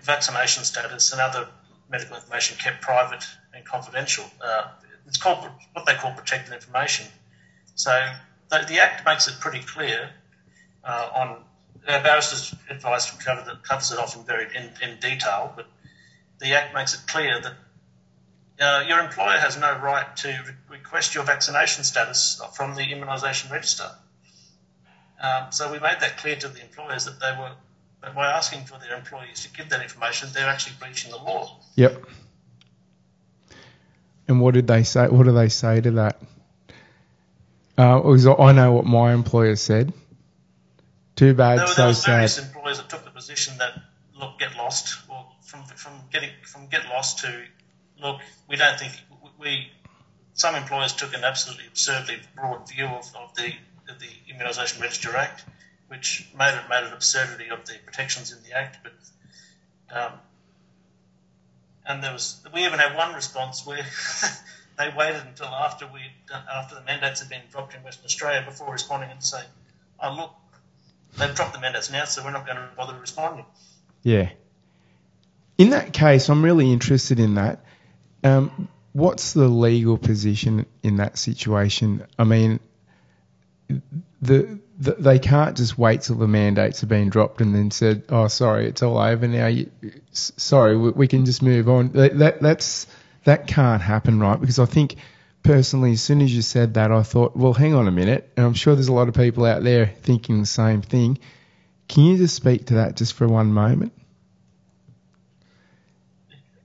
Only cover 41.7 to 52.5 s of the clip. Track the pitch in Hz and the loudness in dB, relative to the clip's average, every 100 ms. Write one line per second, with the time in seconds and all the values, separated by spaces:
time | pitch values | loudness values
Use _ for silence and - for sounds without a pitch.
41.7 | - 123 117 - 117 113 - 139 - 143 | 4 4 4 2 2 2 -2 -10 -12 -10
42.7 | 139 - 160 139 135 - 143 135 131 123 | -10 -12 -18 -20 -20 -14 -8 -8 -6 -8
43.7 | - - _ _ 139 135 - 135 117 127 | -8 -20 _ _ -16 -16 -10 -12 -8 -8
44.7 | - - - - 131 - _ - 143 135 | -6 -8 -14 -16 -20 -20 _ -20 -20 -20
45.7 | - 147 139 131 160 139 - - 139 139 | -20 -20 -20 -12 -10 -10 -16 -20 -20 -8
46.7 | 156 - 127 - - 127 120 120 _ _ | -8 -6 -8 -6 -8 -10 -12 -18 _ _
47.7 | _ _ _ 139 139 - _ - 143 147 | _ _ _ -12 -12 -16 _ -12 -2 -2
48.7 | 135 135 - _ _ _ _ 147 135 - | -2 -12 -18 _ _ _ _ -8 -8 -10
49.7 | _ _ _ _ _ _ - 165 151 135 | _ _ _ _ _ _ -4 -4 -4 -8
50.7 | 139 135 - 139 127 127 135 - - - | -6 -6 -8 -12 -6 -6 -6 -10 -12 -14
51.7 | - 143 131 123 110 - 139 131 | -6 -4 -4 -8 -14 -16 -12 -10